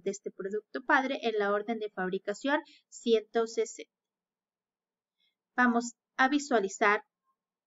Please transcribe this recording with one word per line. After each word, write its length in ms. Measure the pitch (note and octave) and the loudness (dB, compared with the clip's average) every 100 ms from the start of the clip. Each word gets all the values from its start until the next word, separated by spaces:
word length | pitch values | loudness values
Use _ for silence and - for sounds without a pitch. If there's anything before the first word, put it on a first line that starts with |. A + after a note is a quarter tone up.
| G3 | -4
de 60 | |
este 200 | G3 G#3 | -6 -8
producto 540 | - F#3+ G#3+ - C4+ B3 | -10 -6 -6 -6 -6 2
padre 340 | C#4+ C4 C4+ | 2 2 -2
en 140 | A#3 G#3+ | -2 0
la 140 | G3+ | 0
orden 280 | G#3 G#3 A3 | 0 -2 -6
de 120 | G#3+ | -6
fabricación 720 | - F#3 F#3+ - G#3 C4+ D4 - - _ | -6 -4 -4 -6 -6 -2 -2 -4 -18 _
ciento 580 | - A#3+ A3 G#3+ A#3 A3+ | -8 0 0 2 -2 -2
sesenta. 460 | A#3 A3 - - _ _ _ _ _ _ _ _ _ _ _ _ _ _ _ _ - | -2 -6 -6 -18 _ _ _ _ _ _ _ _ _ _ _ _ _ _ _ _ 2
Vamos 380 | B3 A#3 A#3+ - _ - | 4 4 0 -8 _ 0
a 140 | C4 | 2
visualizar 720 | D4 C#4+ A#3 G3 - G#3 G#3 - _ _ _ _ _ | 2 2 0 0 2 2 2 -2 _ _ _ _ _